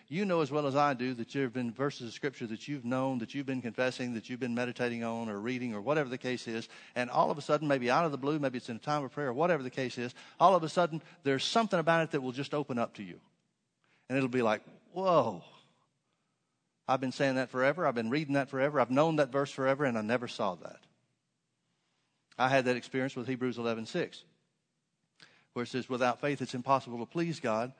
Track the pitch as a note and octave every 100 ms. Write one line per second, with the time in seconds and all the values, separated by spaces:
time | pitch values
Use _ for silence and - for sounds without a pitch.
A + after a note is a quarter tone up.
0 | - D#3+ G3+ E3+ C#3 D3+ C#3+ C#3+ C#3+ B2
1 | B2+ A#2+ A2+ C#3 C3 B2 A#2+ G#2+ C#3+ -
2 | A#2 - C#3+ - A#2+ A2 - D3 A#2+ C3
3 | C3+ B2+ A2 C#3 C3+ C3 A#2 G#2+ B2+ B2
4 | B2 A2+ - B2 B2 A#2+ B2 A#2 B2 A#2
5 | A#2 A2+ A2+ G2+ A2+ B2+ B2 G#2 A2 D#3
6 | C3 B2+ B2+ B2 A#2+ A2+ A#2 - - -
7 | A#2+ C#3+ E3+ D#3+ D3 D3+ D3+ C3+ A#2+ C#3+
8 | E3+ C#3 C#3 D#3 C3+ B2 - A2+ D3+ D3
9 | C3 D3 C#3+ A#2 F3 D#3 B2+ C#3 B2+ B2
10 | B2 - - - F3 F3+ D#3+ F3+ E3+ D#3+
11 | - - C#3 C3+ - A#3 A3 F3+ D#3+ E3
12 | D#3 C#3+ B2+ B2 C#3 D3 C#3+ A#2+ A2+ -
13 | F#2 F2 _ _ _ _ _ _ _ _
14 | - C3+ C3 B2+ A2+ G#2+ - - _ F3
15 | F#3+ E3 A2+ F2 - - _ _ _ _
16 | _ _ _ _ _ _ _ _ - B2+
17 | B2+ A#2+ C#3 C3 B2+ B2+ C3+ D#3 D#3 A#2+
18 | A2+ D3 C#3+ C#3 C3 C3 C#3+ D3 A#2+ C3
19 | D#3+ D3+ C3 C#3 C#3 - C3+ C#3 C#3 A2+
20 | G#2+ A#2+ A#2+ - G#2 E2+ - - _ _
21 | _ _ _ _ _ _ _ _ _ _
22 | _ _ _ - B2+ C3+ B2 B2 - C3+
23 | C3+ C3+ A#2 B2 B2+ A#2 A#2 A2+ A2 F3
24 | - - - _ _ _ _ _ _ _
25 | _ _ - _ _ B2 A#2 B2+ A#2 B2
26 | B2 A#2+ D3 C#3 B2+ B2+ C3 C3+ B2 A#2
27 | A#2 E3+ E3+ D3+ B2 A2 B2+